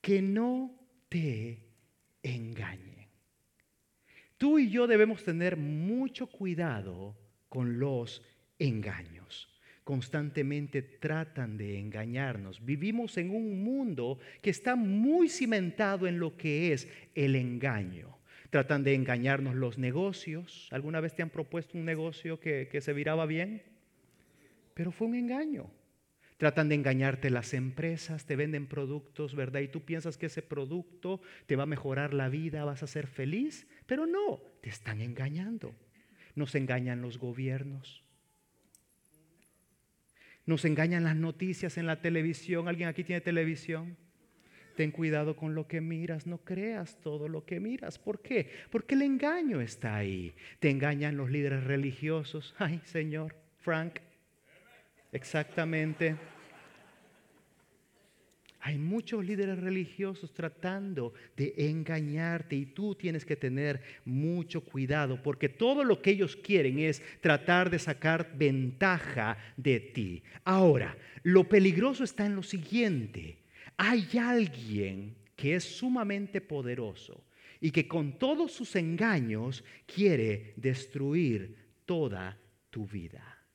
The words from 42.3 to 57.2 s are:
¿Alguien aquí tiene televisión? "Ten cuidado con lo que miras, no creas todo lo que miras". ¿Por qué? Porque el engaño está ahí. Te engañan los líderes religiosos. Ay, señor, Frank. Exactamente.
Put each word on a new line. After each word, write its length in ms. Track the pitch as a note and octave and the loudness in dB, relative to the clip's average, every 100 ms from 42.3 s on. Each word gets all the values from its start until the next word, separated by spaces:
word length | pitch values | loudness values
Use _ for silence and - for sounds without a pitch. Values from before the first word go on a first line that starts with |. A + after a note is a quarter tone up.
| D#3+ - E3+ E3+ | -2 -4 -2 -2
¿Alguien 180 | E3 E3+ | -2 -4
aquí 160 | D#3+ | -4
tiene 160 | F3 F3 | -4 -4
televisión? 760 | F3 E3 D#3+ D#3+ - D#3+ E3+ F3 _ _ _ _ _ - - - | 0 0 0 -2 -6 -6 -8 -14 _ _ _ _ _ -20 -16 -2
"Ten 140 | D#3 | -2
cuidado 440 | D3+ D#3+ D3+ D3+ D3+ | 0 0 2 0 -2
con 200 | D#3+ D#3 | -4 -4
lo 120 | D#3 | -4
que 140 | E3 | -4
miras, 440 | D#3+ E3 E3 D#3+ E3+ | -4 -4 -4 -6 -6
no 120 | E3+ | -8
creas 640 | - F#3 G#3+ A3 E3+ - | -6 -4 -4 -4 -8 -8
todo 260 | D#3+ D3 D3+ | -6 -4 -4
lo 160 | D#3+ | -6
que 160 | D#3 F3 | -6 -6
miras". 400 | G#3 B3+ - - | -4 -6 -8 -10
¿Por 220 | - G#3 | -8 -8
qué? 280 | - A#3+ D3 - - | 0 0 0 -8 -2
Porque 260 | A3+ - C4+ | -2 4 4
el 60 | |
engaño 580 | C#4+ C4+ C#4+ F4 D4+ E3+ | 4 4 2 2 2 0
está 380 | A#2 - A#2 G#2+ | -2 -4 -2 0
ahí. 360 | G2+ F#2+ F2 - - - | 0 -2 -6 -10 -20 2
Te 100 | D#3 | 2
engañan 480 | C3+ C#3+ C#3+ D3 C#3+ | 4 2 0 0 -2
los 120 | C3 | 0
líderes 360 | D3 C#3 C3+ C3 | 0 0 0 0
religiosos. 880 | C#3 C#3 C3 D3+ D#3+ C#3+ D#3+ - - | 0 0 -2 -2 -2 -4 -10 -12 -4
Ay, 220 | F3+ E3 - | -2 -2 -6
señor, 500 | E3 D#3 D3+ D#3 - _ _ | -4 -4 -4 -6 -12 _ _
Frank. 420 | - D#3+ E3 - - _ _ _ _ - - - _ _ _ | -2 0 -2 -8 -16 _ _ _ _ -20 -20 -20 _ _ _
Exactamente. 1040 | C3 - D#3 D3 - D#3+ D#3+ D#3 D3+ E3 D#3 - - - - - - - - _ _ | -12 -4 -2 -2 -2 -2 0 -2 0 0 0 -8 -20 -20 -20 -20 -20 -20 -20 _ _